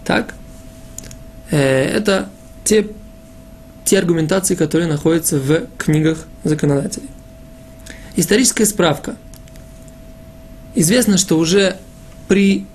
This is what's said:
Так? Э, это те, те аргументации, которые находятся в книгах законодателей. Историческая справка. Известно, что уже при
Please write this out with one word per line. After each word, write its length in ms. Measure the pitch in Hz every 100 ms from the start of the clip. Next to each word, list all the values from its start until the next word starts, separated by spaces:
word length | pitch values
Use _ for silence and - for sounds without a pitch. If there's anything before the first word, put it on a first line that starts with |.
Так? 320 | - - - - - - - - - - - - - - -
Э, 80 | 151
это 720 | 135 135 135 - 208 196 202 - - -
те, 240 | - 214 208 - - - - - - - - -
те 160 | - 190
аргументации, 560 | 175 165 156 190 185 180
которые 320 | 156 160 170
находятся 520 | 147 160 165 160 147
в 280 | 135 160 240 -
книгах 480 | - 156 156 160 - -
законодателей. 680 | - 151 147 143 170 - - - - - - - - - - - - -
Историческая 500 | 180 208 247 - 214
справка. 500 | - 175 147 - - - - - - - - - - - - - - - - - -
Известно, 420 | 160 240 233 190
что 200 | - 160
уже 400 | 165 190 196 185 - - - - -
при 380 | 190 196 196 -